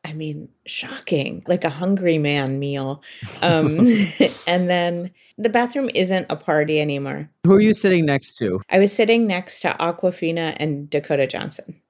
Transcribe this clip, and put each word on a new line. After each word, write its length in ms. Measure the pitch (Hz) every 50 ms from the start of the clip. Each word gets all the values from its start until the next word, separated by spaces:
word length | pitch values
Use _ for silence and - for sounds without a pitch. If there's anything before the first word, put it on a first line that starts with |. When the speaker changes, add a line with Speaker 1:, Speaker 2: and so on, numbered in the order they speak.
| -
Speaker 1:
I 100 | 156 151
mean, 340 | 156 156 156 147 151 156 - _ _ _
shocking. 760 | - - - - - 262 262 - - 180 143 139 - - 175 -
Like 160 | - 180 185 -
a 60 | 156
hungry 480 | 135 151 180 190 202 190 185 175 165 156
man 400 | 147 147 143 143 135 131 135 139
meal. 440 | 143 143 139 139 135 135 143 147 _ - - - - - - -
Um, 380 | - 175 170 160 156 151 151 165
<laughs> 80 | 226 247 226 208 202 165 - - -
Speaker 2:
<laughs> 200 | - - - - 175
Speaker 1:
and 200 | 175 180 180 175
then 420 | 180 175 175 175 175 175 175 180 _ _ _ _ _ -
the 100 | 214 233
bathroom 420 | 214 233 240 240 - 277 269 - -
isn't 320 | - 185 180 190 185 - -
a 80 | 156
party 440 | 151 - - 156 151 151 151 156 151
anymore. 480 | 151 151 143 139 139 135 139 143 156 151 _ _ -
Speaker 2:
Who 100 | 170 190
are 60 | 202
you 140 | 214 220 214
sitting 300 | - - 196 185 175 160
next 320 | 147 139 139 - - - -
to? 220 | 120 98 90 95 - -
Speaker 1:
I 80 | 175 190
was 120 | 196 202
sitting 340 | 202 - 226 208 233 233 233 208
next 320 | 185 180 185 - - -
to 160 | - 165 - -
Aquafina 760 | 165 170 175 - - 180 180 - 175 165 165 170 165 160 -
and 340 | - 151 156 147 143 147 147
Dakota 360 | - 147 147 - 151 143 135 131
Johnson. 520 | - - - - - - - - - _ _ _